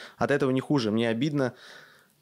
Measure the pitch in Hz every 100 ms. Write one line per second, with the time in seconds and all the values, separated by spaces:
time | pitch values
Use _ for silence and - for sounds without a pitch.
0 | - - 120 139 139 131 - 147 110 110
1 | 117 113 156 143 127 - - - - -
2 | _ _